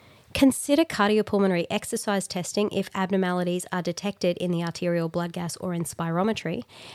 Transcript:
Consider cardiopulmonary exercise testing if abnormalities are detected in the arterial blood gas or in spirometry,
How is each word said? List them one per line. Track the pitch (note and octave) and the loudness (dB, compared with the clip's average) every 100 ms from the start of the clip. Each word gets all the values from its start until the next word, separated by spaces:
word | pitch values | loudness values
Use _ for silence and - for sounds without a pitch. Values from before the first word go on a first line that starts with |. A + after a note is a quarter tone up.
| - - - | -20 -20 -8
Consider | - C4+ - - C#4+ E4 | 4 4 4 2 2 2
cardiopulmonary | - G#3 G#3+ G3+ G3+ G3 F3 E3 | 2 4 4 2 2 4 2 0
exercise | G#3 - A#3 - G3+ - | -4 -4 -6 -2 -2 -2
testing | F#3 E3+ - G#3 | -6 -4 0 0
if | - F#3+ | 0 -2
abnormalities | G3 F#3 G3 F#3 F3+ F3 F3+ - | -2 0 2 2 2 0 -2 -2
are | F#3 | -4
detected | F3 E3+ G3+ - F3+ F3 | -2 -4 -6 -2 0 0
in | F3+ | 0
the | E3+ | 0
arterial | E3+ - F3 E3+ E3 | -2 -2 0 0 0
blood | E3+ E3+ | -2 -4
gas | F3 F3 - | -4 -8 -6
or | F#3 | -4
in | E3+ | -4
spirometry, | E3 - E3 E3 G#3 G#3 D#3+ F#3+ - - - | -4 -4 -2 0 0 0 -4 -6 -8 -14 -20